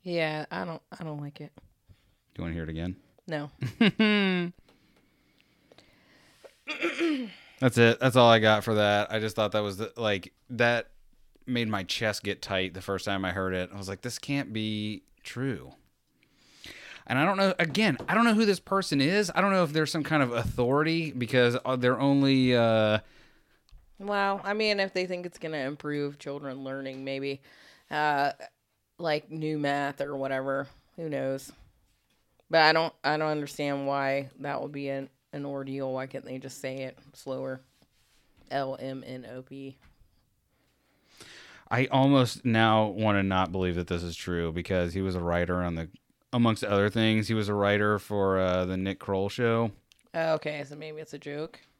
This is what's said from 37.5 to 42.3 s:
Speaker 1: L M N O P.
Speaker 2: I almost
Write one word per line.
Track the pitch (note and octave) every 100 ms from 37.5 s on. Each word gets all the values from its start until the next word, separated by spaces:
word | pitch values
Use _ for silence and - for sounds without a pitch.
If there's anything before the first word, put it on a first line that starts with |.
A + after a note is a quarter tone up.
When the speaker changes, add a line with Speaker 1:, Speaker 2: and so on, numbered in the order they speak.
| C3 _ _ _ _ _ _ _ _ _
Speaker 1:
L | C#3 C3+ C3+
M | C3 C3+ -
N | B2+ A#2 B2+
O |
P. | C3 C#3 C3+ C3+ _ _ _ _ _ _ _ _ _ _ _ _ _ _ - - - - _
Speaker 2:
I | A#2 C3
almost | C3+ C3+ C#3 B2